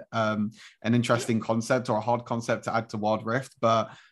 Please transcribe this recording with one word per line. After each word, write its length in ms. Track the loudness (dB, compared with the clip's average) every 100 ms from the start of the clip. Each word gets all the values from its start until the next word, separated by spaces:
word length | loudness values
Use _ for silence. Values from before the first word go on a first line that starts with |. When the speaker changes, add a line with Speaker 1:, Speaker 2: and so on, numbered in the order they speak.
| -6
Speaker 1:
um, 380 | -2 0 0 -2 -6 -18 -6
an 140 | 2 2
interesting 440 | 4 2 2 -2
Speaker 2:
Yeah. 60 | 0
Speaker 1:
concept 440 | -2 0 0 0
or 80 | -2
a 40 |
hard 220 | 0 -2
concept 400 | -2 -4 -2 -4 -2
to 100 | -4
add 120 | -4
to 60 | -4
Wild 280 | 0 0 0
Rift. 300 | -4 -4 _
But 320 | 2 2 0 -6 -20